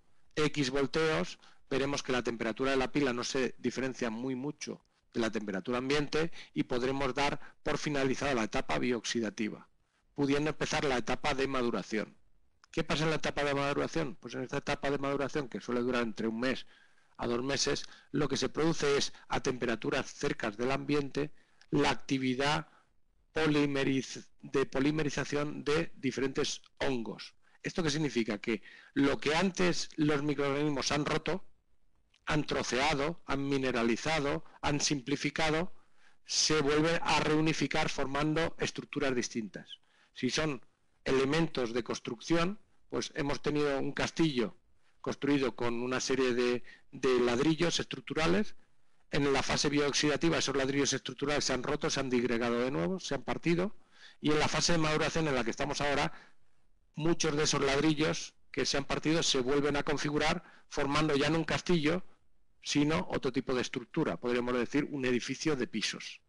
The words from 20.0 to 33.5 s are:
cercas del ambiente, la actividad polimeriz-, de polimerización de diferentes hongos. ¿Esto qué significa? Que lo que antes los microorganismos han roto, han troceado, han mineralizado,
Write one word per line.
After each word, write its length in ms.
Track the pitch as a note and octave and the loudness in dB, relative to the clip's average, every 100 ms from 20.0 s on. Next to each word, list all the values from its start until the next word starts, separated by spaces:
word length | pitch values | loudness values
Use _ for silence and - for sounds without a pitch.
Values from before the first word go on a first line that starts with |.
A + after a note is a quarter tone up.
| A#2+ | -4
cercas 460 | - C#3 - A#2 G2+ | -4 -4 -2 -4 -2
del 140 | B2+ | -2
ambiente, 600 | C#3 C#3 D3 C#3+ C#3 C#3+ - - - - | -2 0 0 0 -2 -4 -6 -20 -20 -2
la 220 | D3 C#3 | 2 4
actividad 760 | B2+ - C3+ C3 B2+ C#3 D#3+ D#3+ - _ _ _ _ _ | 2 0 0 0 0 2 0 -2 -16 _ _ _ _ _
polimeriz-, 960 | D#3 D#3 D3 D3 C#3 C#3 C3+ - - - - | 0 2 4 4 2 2 0 -2 -8 -16 -18
de 240 | C#3+ C#3 C3 | -2 0 0
polimerización 1000 | - C#3+ D#3 D3 C#3+ C3+ C#3+ D3 C#3 | 0 0 2 0 -2 -2 -2 -4 -4
de 280 | C3+ D#3 E3 - | 0 0 0 -4
diferentes 640 | C3 A#2 C3+ C3+ C#3+ - - - | -6 -2 -2 0 -2 -4 -12 -4
hongos. 560 | C#3 B2+ G#2+ F2+ - - - _ | -2 -2 -4 -8 -14 -20 -20 _
¿Esto 220 | D#3 - | -8 -2
qué 80 | D#3+ | 0
significa? 480 | D3 D3 A2+ A2 G#2 | 0 0 0 0 -2
Que 240 | - G#2+ - - - | -2 -4 -4 -20 -6
lo 260 | C#3 C#3 C3+ | 2 2 2
que 160 | C#3 D#3+ | 0 2
antes 540 | F#3+ E3+ F3+ - - - | 2 2 2 2 -2 0
los 260 | D3+ D3 | 2 2
microorganismos 680 | C#3+ C#3 C#3+ C#3 D3+ C#3 - | 0 0 0 0 0 0 0
han 140 | D3 C#3+ | 0 0
roto, 400 | D3+ - F#3 - - _ - - _ _ _ - | -2 -2 -4 -6 -18 _ -20 -20 _ _ _ -2
han 220 | D#3 C#3 | 0 0
troceado, 760 | C#3 - B2 D3 C#3+ D3 E3+ - | -2 0 2 2 2 -2 -4 -4
han 200 | C#3 | -2
mineralizado, 960 | C#3 | 0